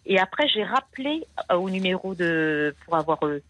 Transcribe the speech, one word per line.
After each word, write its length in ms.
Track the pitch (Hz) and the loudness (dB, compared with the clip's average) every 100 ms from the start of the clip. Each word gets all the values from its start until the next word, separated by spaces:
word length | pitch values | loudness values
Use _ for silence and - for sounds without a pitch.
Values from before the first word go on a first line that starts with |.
| - | 0
Et 140 | 190 | 2
après, 300 | 185 - 302 | 2 0 0
j'ai 160 | 214 196 | 0 0
rappelé, 580 | 254 - - 269 320 - - - | -2 -2 -8 -4 -4 -6 -10 0
euh, 40 | 175 | 0
au 140 | 190 | 0
numéro 460 | 185 185 185 190 175 | -2 0 -2 -4 -2
de, 600 | 170 160 156 151 147 143 | 0 2 2 2 -2 -4
pour 140 | - 165 | -2 0
avoir, 220 | 151 156 151 | 2 0 0
euh, 160 | 147 | -2